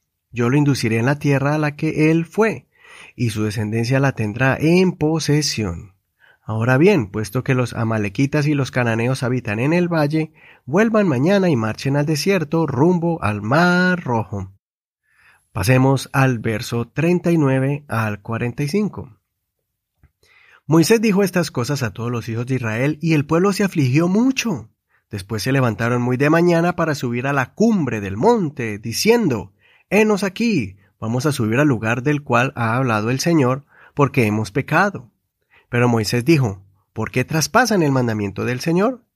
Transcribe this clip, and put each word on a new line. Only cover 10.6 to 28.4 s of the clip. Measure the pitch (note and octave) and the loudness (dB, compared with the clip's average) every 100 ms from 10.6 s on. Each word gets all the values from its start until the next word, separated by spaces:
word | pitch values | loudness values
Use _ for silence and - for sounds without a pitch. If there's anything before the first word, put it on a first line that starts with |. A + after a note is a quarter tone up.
| - | -4
vuelvan | D#3+ A3+ A3 G3+ | 0 2 2 2
mañana | B2 D3+ G3+ F#3 | 2 2 2 2
y | C3+ | 2
marchen | A2 G#2+ C#3 C#3+ | 0 -4 -2 0
al | |
desierto, | D3+ D3+ F#3+ G3 D3+ E3 D#3+ | 0 -2 0 0 0 -2 0
rumbo | A#2+ D#3+ F3+ E3+ E3 | 2 2 2 0 -2
al | G2+ G#2 | -2 -4
Mar | G#2 C#3 F3 F3+ F3+ F3+ | 0 2 2 2 2 0
Rojo. | C3+ A#2+ G#2+ G#2 F#2+ - _ _ _ _ _ _ _ _ _ | -2 -2 -2 -8 -10 -14 _ _ _ _ _ _ _ _ _
Pasemos | - G2 B2+ C3 C3+ - | -4 2 4 4 2 0
al | C#3 C3+ B2 | 0 0 0
verso | A2+ G#2+ A#2 A#2 A#2 | -4 -6 -4 -6 -6
treinta | - D#3+ F3 F3 | -2 0 0 2
y | E3+ | 2
nueve | C#3 C3 C3+ C#3+ - | 2 2 0 -4 -6
al | A2+ A2 G#2 | -6 -4 -6
cuarenta | - A2+ A#2+ A#2+ | -8 -6 -6 -4
y | D3 | -4
cinco. | G3+ G#3 - - - _ _ _ _ _ _ _ _ _ _ _ _ _ _ - | -2 -4 -6 -16 -20 _ _ _ _ _ _ _ _ _ _ _ _ _ _ 2
Moisés | D#3+ D#3+ A3+ | 4 4 4
dijo | A3+ F#3+ | 2 2
estas | G3 F3+ E3 | 0 0 -4
cosas | - A#2+ C#3+ | -4 -4 -4
a | A#2 | -4
todos | F#2+ A#2 | -6 -6
los | A#2+ G#2+ | -6 -6
hijos | A2+ | -6
de | A#2+ C3 | -4 -4
Israel, | A2+ A2 C3+ D3+ | -4 -2 -2 -2
y | E3+ | 0
el | D#3 | 0
pueblo | C#3+ D#3+ F#3+ | 0 0 0
se | F#3+ | 0
afligió | G3 F3 C3 C#3 F3 | -2 0 0 2 2
mucho. | G3 B3+ C4 A#3 D3+ A2 _ _ _ _ | 2 2 0 -4 -6 -10 _ _ _ _
Después | G#2 F#2 A2 | -12 -8 -6
se | C3 | 0
levantaron | C3+ B2+ G#2+ A#2 B2 | 0 0 0 -2 0
muy | B2 B2+ | 0 0
de | C#3+ | 2
mañana | E3 F3 E3+ F3 F3 | 4 4 4 2 0
para | D#3+ | -2
subir | C#3+ B2+ A#2+ C3 | -2 -4 -4 -2
a | |
la | C#3+ B2 | -2 -2
cumbre | - A3 G#3+ C3+ A2+ | 0 2 2 0 -4
del | G2+ G2 | -6 0
monte, | F3 A#3+ | 2 2